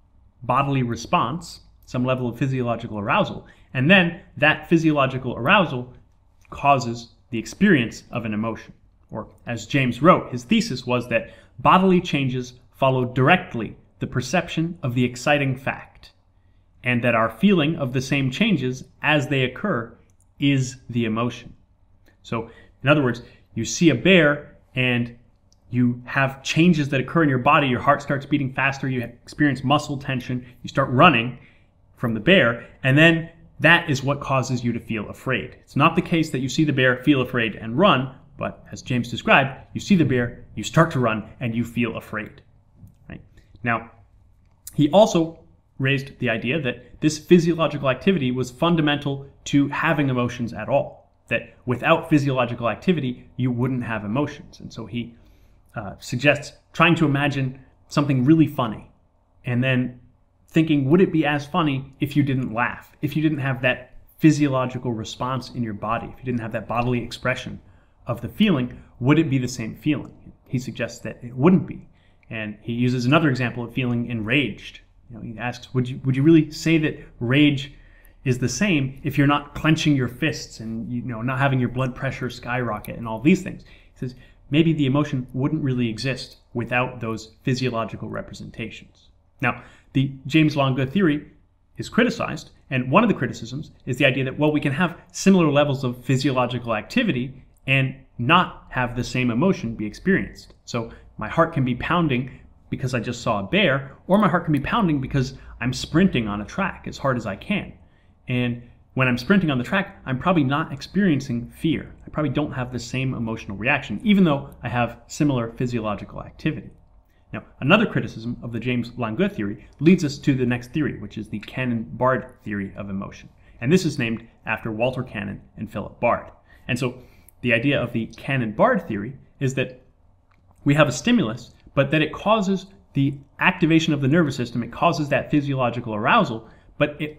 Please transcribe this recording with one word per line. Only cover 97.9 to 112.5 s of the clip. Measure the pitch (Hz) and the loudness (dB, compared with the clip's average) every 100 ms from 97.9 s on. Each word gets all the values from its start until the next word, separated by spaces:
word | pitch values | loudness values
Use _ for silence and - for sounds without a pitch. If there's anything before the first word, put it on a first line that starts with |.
| - - - | -4 -14 -6
not | 120 175 170 - - | 2 2 2 -6 -8
have | 127 123 120 | -4 -4 -4
the | |
same | 117 127 127 | -6 -2 0
emotion | 117 185 - 117 | 2 2 0 -4
be | 113 | -8
experienced. | 107 - 180 175 92 - - _ | -8 -6 0 0 0 -10 -20 _
So | - 120 117 - - - | -10 -8 -8 -12 -20 -12
my | 107 | -4
heart | - 165 | 0 0
can | 147 127 | 0 -2
be | |
pounding | 123 - 170 160 123 131 - - - _ | -2 -2 0 0 -2 -4 -12 -20 -20 _
because | - 127 | -6 -4
I | 123 | -4
just | 113 120 | -4 -4
saw | 131 104 | -2 -2
a | |
bear, | 98 185 185 135 - - - | 0 2 2 0 -4 -12 0
or | 196 | 2
my | 196 | 4
heart | 175 | 2
can | 165 | 0
be | 143 | 0
pounding | - 226 185 147 | 0 0 0 0
because | 127 143 123 - - - | -2 -2 -2 -6 -18 -8
I'm | 120 | -6
sprinting | 127 - 156 185 139 107 | -4 0 4 4 4 -2
on | 104 | -4
a | 101 | -6
track | - 190 - - | -4 -4 -4 -12
as | - | -6
hard | 135 123 | -2 -2
as | 104 | -4
I | 98 | -6
can. | - 202 - - - _ _ _ - | -4 -4 -6 -14 -20 _ _ _ -6
And | 123 123 120 - - _ | -2 -2 -4 -10 -20 _
when | - 127 | -2 0
I'm | 120 | 0
sprinting | - 202 160 | 2 2 2
on | 131 | 0
the | |
track, | 117 196 - - - | -2 -2 -4 -8 -6
I'm | 135 | -2
probably | 180 180 | 0 2
not | 131 143 160 | 2 0 -4
experiencing | 135 - 185 202 139 - 120 120 | -8 -6 0 2 2 -2 -6 -8
fear. | - 160 113 - - - | -4 -2 -2 -4 -16 -12
I | |
probably | - 151 | -4 -2
don't | 131 147 | -2 -4